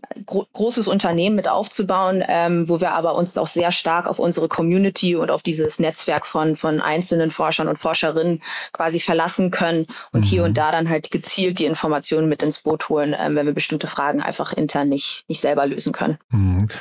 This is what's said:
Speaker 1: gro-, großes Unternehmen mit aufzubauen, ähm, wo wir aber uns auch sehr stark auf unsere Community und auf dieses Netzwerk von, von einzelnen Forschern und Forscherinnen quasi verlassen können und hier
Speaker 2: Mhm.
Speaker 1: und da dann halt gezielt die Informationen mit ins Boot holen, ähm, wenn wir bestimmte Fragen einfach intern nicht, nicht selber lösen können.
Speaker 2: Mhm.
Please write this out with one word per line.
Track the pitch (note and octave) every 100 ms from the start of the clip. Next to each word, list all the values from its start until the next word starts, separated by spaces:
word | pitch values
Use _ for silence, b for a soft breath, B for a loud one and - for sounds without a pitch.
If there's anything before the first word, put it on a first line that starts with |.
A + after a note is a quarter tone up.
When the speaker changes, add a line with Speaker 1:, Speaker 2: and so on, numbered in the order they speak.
| - - G3+
Speaker 1:
gro-, | F#3+ -
großes | - A3+ B3 G3+
Unternehmen | G3 F3+ E3+ F#3+ G#3
mit | -
aufzubauen, | F3+ G#3+ - F#3+ F#3+ F#3 F#3+ -
ähm, | E3+ E3+ E3+ E3
wo | E3
wir | F3
aber | E3 E3 -
uns | F3+ -
auch | D#3+
sehr | E3+ F3
stark | F3 E3 E3+ -
auf | -
unsere | F3 E3 D#3+
Community | - E3 F#3 G3 F#3+ F3+ E3+
und | E3+
auf | D#3
dieses | E3+ D#3 D#3 -
Netzwerk | D#3+ - - D3+ -
von, | D#3+ D#3+ D3+
von | D#3+ D3+
einzelnen | D3+ D#3+ F3+ E3 D#3+
Forschern | D#3 D#3 E3 D#3
und | D#3
Forscherinnen | D#3+ D#3+ D#3+ D#3+ E3+ E3 B B B
quasi | - E3 E3+
verlassen | - E3 E3+ - F3+
können | - E3+ E3 D#3+ B B
und | A#2 G2+
hier | F3
Speaker 2:
Mhm. | G#2
Speaker 1:
und | A2+
da | D#3
dann | E3 E3
halt | D#3 -
gezielt | - - G3+ F#3 F#3
die | D3
Informationen | D#3+ D#3+ C#3+ - D#3+ D#3+
mit | D3
ins | D#3 -
Boot | D3+ D#3 -
holen, | D3+ D3 -
ähm, | D#3 D3
wenn | D3
wir |
bestimmte | D3 - D#3 -
Fragen | - C#3+ C#3+
einfach | - - -
intern | - D3+ C#3+ C#3+
nicht, | C#3 - - -
nicht | D#3
selber | C#3 D3 C#3
lösen | - -
können. | - D3+ D#3 _
Speaker 2:
Mhm. | G#2+ F#2+ F2+ G#2+ B